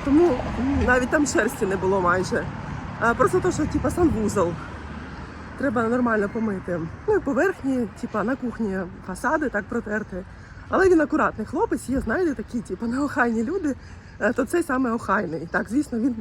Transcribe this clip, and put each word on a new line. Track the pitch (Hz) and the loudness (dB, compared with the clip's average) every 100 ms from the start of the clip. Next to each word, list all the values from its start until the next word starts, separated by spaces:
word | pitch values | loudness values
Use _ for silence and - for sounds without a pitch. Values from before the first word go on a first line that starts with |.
| 285 | 4
тому, | 294 349 | 6 6
м, | 254 - - 262 277 254 | 4 -2 -2 0 2 4
навіть | 254 254 | 4 4
там | 320 285 | 2 2
шерсті | 262 220 - 202 | 2 0 0 -2
не | 190 | 0
було | 185 196 | 2 4
майже. | 175 185 180 202 - - - - - - | 4 2 2 -2 -2 -8 -8 -8 -8 0
Е, | 226 | 0
просто | 226 302 359 | 4 4 4
то, | 359 | 2
що, | - 302 | 0 0
типа, | 294 311 | 0 0
санвузол. | 349 339 214 202 202 175 151 - - - - - - - - - - | 4 4 4 0 2 0 0 -8 -12 -12 -12 -12 -12 -14 -14 -14 -4
Треба | 277 240 | -2 0
нормально | 226 247 240 214 202 | 0 2 2 2 0
помити. | 226 214 190 - 175 165 - - | 0 -2 -4 -4 -4 -4 -6 0
Ну, | 415 | 0
і | |
поверхні, | 269 247 381 - 269 262 202 - | 2 2 2 0 -2 0 -2 -6
типа, | 240 214 | -6 -2
на | 202 269 | -2 -2
кухні | 247 220 220 190 180 190 - | -4 -4 -2 -2 -6 -10 -10
фасади | 185 254 311 277 | -4 0 0 0
так | 208 196 | -2 -4
протерти. | 233 220 214 214 185 - - - - - | -6 -4 -6 -6 -10 -12 -16 -18 -16 -2
Але | 247 381 | 4 6
він | 339 | 6
акуратний | 294 302 202 - 214 | 4 2 2 0 -4
хлопець, | 302 453 285 - | 0 0 0 -2
є, | 262 | -2
знаєте, | 220 285 349 | 0 0 0
такі, | 247 208 240 | -2 -4 -6
типа, | 180 185 233 | -6 -6 -2
неохайні | 254 285 294 240 226 | -2 0 2 2 2
люди, | 226 392 302 247 - - - - | 0 0 -2 -4 -8 -18 -18 -2
е, | 202 | 0
то | - 262 | 0 0
цей | 349 | 0
саме | 320 262 254 | 0 0 0
охайний. | 226 - 202 170 160 170 | 0 0 0 0 -6 -4
Так, | 185 226 | -4 0
звісно, | 247 - 233 | -2 -2 0
він | 254 220 | 0 -2